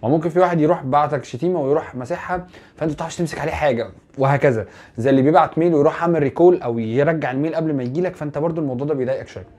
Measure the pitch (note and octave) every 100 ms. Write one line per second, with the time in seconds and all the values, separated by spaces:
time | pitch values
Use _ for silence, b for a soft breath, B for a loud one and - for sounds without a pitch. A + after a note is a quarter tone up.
0 | A2 D#3+ E3 D#3+ F3+ E3+ D3+ E3+ C3+ C#3+
1 | D3 C#3+ - B2 E3 F3+ C3+ D3+ D3+ B2+
2 | B2 F3 - F3+ F3+ B B - D#3+ D3
3 | D#3+ - E3+ - C#3+ - D3+ A#2 A2+ -
4 | _ - C3+ C#3 D3 A#2 G2 B B -
5 | A#2 C3+ C3 E3+ D#3+ - E3+ D#3+ D3 -
6 | E3+ E3 C#3 C3 E3+ F3+ B2+ A#2 A2 A#2
7 | C#3+ E3 C#3+ C3 D#3 D#3+ D#3+ C#3+ B2 C3+
8 | F3+ F3+ D3+ D3 E3 E3 D3+ B2 C#3+ D3
9 | B2 C3 - - F#2